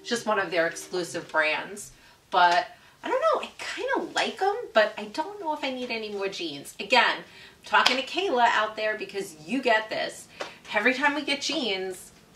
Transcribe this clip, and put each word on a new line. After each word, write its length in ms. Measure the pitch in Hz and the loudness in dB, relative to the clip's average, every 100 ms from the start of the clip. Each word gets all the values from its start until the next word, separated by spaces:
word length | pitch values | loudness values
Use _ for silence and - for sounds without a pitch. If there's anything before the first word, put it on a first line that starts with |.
it's 80 | - | -4
just 180 | 240 214 | -2 0
one 120 | 196 | 0
of 120 | 180 | 2
their 160 | 170 165 | 2 0
exclusive 640 | - - 180 165 170 - | -2 -6 -4 -4 -6 -2
brands. 600 | 156 151 151 175 202 - - - - _ | 2 2 0 -4 -12 -14 -18 -20 -20 _
But 380 | 185 175 175 - - - - | 6 6 6 2 -4 -20 -10
I 60 | - | -2
don't 120 | 494 | 2
know, 280 | 640 571 - | 2 2 -2
I 20 | - | -10
kinda 540 | - - 494 523 339 | -8 -6 -2 -2 -2
like 260 | - - - | -2 -2 0
'em, 160 | 381 466 453 | 0 0 0
but 220 | 226 208 - | 2 2 0
I 100 | 208 | -8
don't 340 | - 370 415 | -6 -6 -6
know 120 | 320 | -6
if 120 | 302 | -4
I 60 | 277 | -4
need 200 | 254 247 | -6 -6
any 200 | 226 214 | -6 -6
more 180 | 202 190 | -4 -6
jeans. 460 | 190 165 143 - - | -4 -8 -8 -12 -12
Again, 380 | 208 247 220 - | 2 4 4 0
I'm 460 | 170 - - - | -8 -18 -20 -20
talking 320 | - 208 254 254 | 0 4 4 4
to 60 | |
Kayla 440 | - 302 392 247 233 | -2 -2 0 4 4
out 260 | 226 214 214 | 4 0 -2
there 200 | 214 208 | -2 -2
because 380 | 196 202 185 - 156 | -6 -8 -8 -10 -6
you 140 | 262 | 0
get 300 | 247 220 220 | 4 4 2
this. 380 | 151 170 - - - - - - | -4 -4 -8 -14 -12 -12 -14 -6
Every 220 | 214 226 | 0 2
time 200 | 254 285 | 2 2
we 80 | 285 | 0
get 180 | 277 277 | -2 -2
jeans, 720 | - 302 233 190 190 185 - - - | -2 -2 -2 -2 -4 -8 -14 -20 -20